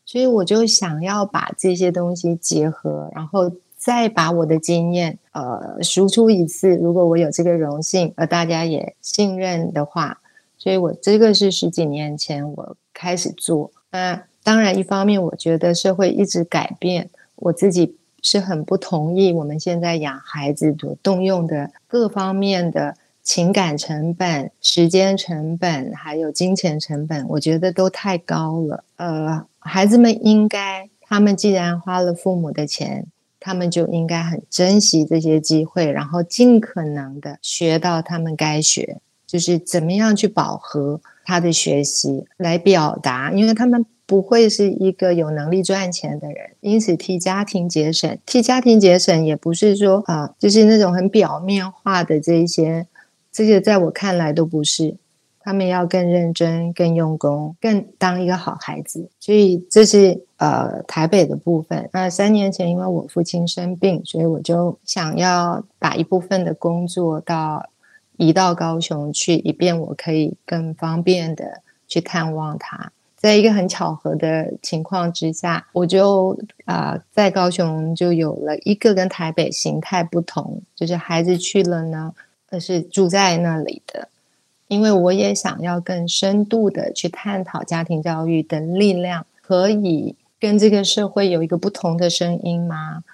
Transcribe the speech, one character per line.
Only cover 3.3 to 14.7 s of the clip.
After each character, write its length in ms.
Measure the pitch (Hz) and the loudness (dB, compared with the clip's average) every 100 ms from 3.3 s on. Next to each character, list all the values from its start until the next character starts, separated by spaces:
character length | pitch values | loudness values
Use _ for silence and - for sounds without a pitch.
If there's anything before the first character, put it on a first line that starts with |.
| 196 180 175 _ - | -2 -2 -2 _ -10
再 300 | - 240 220 | -4 0 0
把 220 | 208 160 | 0 0
我 160 | 170 156 | 0 2
的 120 | 160 | 0
经 340 | 160 170 170 | 0 0 0
验， 260 | 175 165 - _ | -2 -2 -6 _
呃， 500 | 156 123 113 - - | -10 -8 -8 -10 -6
输 240 | 170 180 196 | -2 2 2
出 240 | 220 226 | 4 4
一 140 | 196 | 4
次， 320 | 165 - 190 180 | 2 0 2 2
如 160 | 170 | 2
果 120 | 175 170 | 2 2
我 100 | 165 | 2
有 140 | 156 | 0
这 120 | 160 | 0
个 140 | 175 170 | 0 0
荣 260 | 151 147 | -2 -4
幸， 300 | 156 185 170 - | -4 -2 -2 -2
而 100 | 170 | -2
大 180 | 175 | 0
家 200 | 170 165 165 | 0 -2 -2
也 280 | 156 - - | -4 -6 -14
信 380 | - - 202 185 | -10 -2 -2 -2
任 340 | 185 170 170 | -4 -4 -4
的 120 | 151 | -4
话。 360 | 147 170 147 - _ _ _ _ | -6 -4 -6 -8 _ _ _ _
所 140 | 185 | -2
以 40 | 190 | 0
我 160 | 170 | -2
这 260 | - - 214 | -4 2 4
个 140 | 220 | 6
是 160 | 202 196 | 4 2
十 180 | 180 175 | 0 -4
几 160 | 170 | -2
年 320 | 156 143 151 151 | -4 -4 -6 -8
前 360 | - 143 147 | -8 -8 -8
我 240 | 143 - - _ | -10 -16 -18 _
开 240 | - 180 175 | -12 -6 -4
始 140 | - | -6
做。 420 | 160 - 160 147 _ _ | -8 -4 -4 -4 _ _
那 320 | 185 185 175 - _ | -6 -6 -6 -10 _
当 160 | 208 220 | 2 4
然 180 | 208 | 4